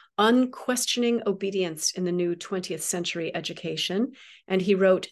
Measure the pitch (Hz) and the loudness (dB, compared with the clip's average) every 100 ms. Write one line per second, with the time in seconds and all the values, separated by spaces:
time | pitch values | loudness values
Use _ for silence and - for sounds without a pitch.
0 | _ - 214 247 254 - - 247 - 247 | _ 2 4 6 2 -2 -4 -2 -2 0
1 | 240 233 208 196 196 190 175 151 - - | 2 2 0 -2 -2 -2 -2 -2 -4 -2
2 | 180 175 175 170 - 190 180 160 - 180 | 0 0 0 -2 -4 -6 -4 -6 -4 -4
3 | 175 170 165 170 160 170 165 156 - 190 | -4 -4 -6 -6 -8 -8 -6 -4 -2 -2
4 | 262 - - - - 190 185 190 190 185 | -2 -6 -20 -16 -2 0 2 4 6 4
5 | - | 2